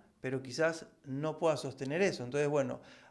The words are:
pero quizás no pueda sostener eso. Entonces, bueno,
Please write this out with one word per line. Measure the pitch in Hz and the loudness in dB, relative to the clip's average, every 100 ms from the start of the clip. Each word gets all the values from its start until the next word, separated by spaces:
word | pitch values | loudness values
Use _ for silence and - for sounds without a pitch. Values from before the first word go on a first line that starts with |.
| - _ | -20 _
pero | 131 131 | -4 -4
quizás | 127 120 160 165 - - 139 | -2 0 2 0 -8 -16 -8
no | 135 156 156 | -4 -4 2
pueda | 165 143 | 2 2
sostener | 135 123 135 165 | -2 -6 -2 2
eso. | 196 - | 2 0
Entonces, | 123 143 147 | -2 2 4
bueno, | 147 123 123 - - - | 2 2 -4 -10 -20 -18